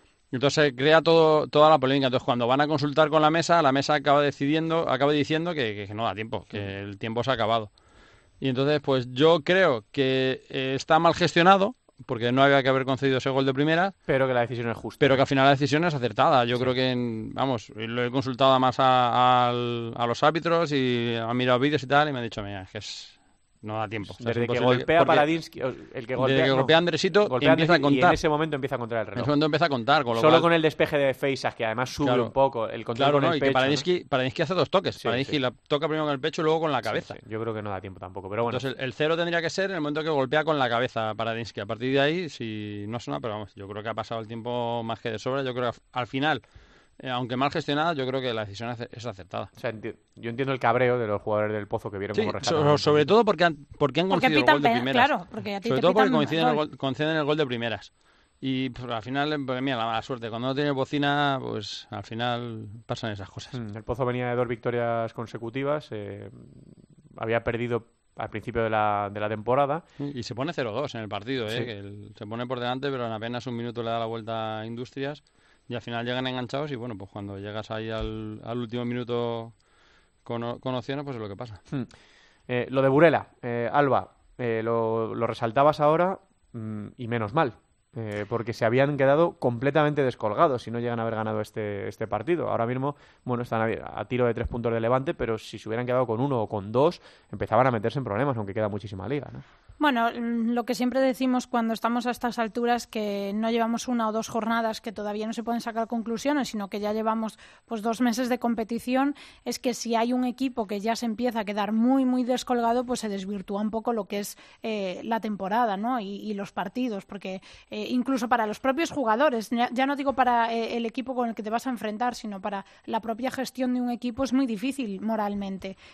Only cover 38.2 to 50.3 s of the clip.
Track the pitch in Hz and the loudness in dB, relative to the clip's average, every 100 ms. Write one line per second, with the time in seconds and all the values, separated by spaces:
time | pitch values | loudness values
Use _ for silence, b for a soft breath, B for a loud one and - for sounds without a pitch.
38.2 | 92 107 117 123 135 120 131 - 151 165 | -6 -2 -2 -2 -4 -6 -8 -2 0 0
39.2 | 170 170 160 - 190 185 147 147 156 147 | 0 -2 -2 -2 -4 -2 -4 -4 -2 0
40.2 | 131 151 156 151 127 117 123 117 110 107 | 0 0 0 0 2 0 0 -2 -4 -4
41.2 | 113 113 113 - 101 110 127 139 139 170 | -4 -4 -8 -8 -8 -6 0 2 2 0
42.2 | 165 - 113 107 104 104 101 117 - 143 | -6 -8 -8 -8 -8 -8 -8 -8 -6 -8
43.2 | 123 104 101 - 98 104 107 110 107 113 | -6 -8 -10 -14 -12 -10 -8 -6 -6 -8
44.2 | 110 117 113 120 117 117 113 113 117 107 | -8 -10 -6 -4 -2 -4 -4 -6 -6 -6
45.2 | 127 135 131 123 123 - _ 127 120 135 | -4 -2 -4 -2 -4 -4 _ -8 -6 -2
46.2 | 147 143 b b b b b _ 131 123 | 0 -2 b b b b b _ -6 -6
47.2 | 123 123 139 165 151 143 165 156 127 131 | -4 -2 -2 -2 -2 0 0 0 -2 -2
48.2 | 127 110 104 101 117 117 120 - 117 101 | -2 -4 -6 -8 -8 -8 -10 -10 -12 -12
49.2 | 87 113 107 - 123 110 110 - _ - | -10 -10 -10 -8 -8 -6 -10 -12 _ -12
50.2 | 113 | -8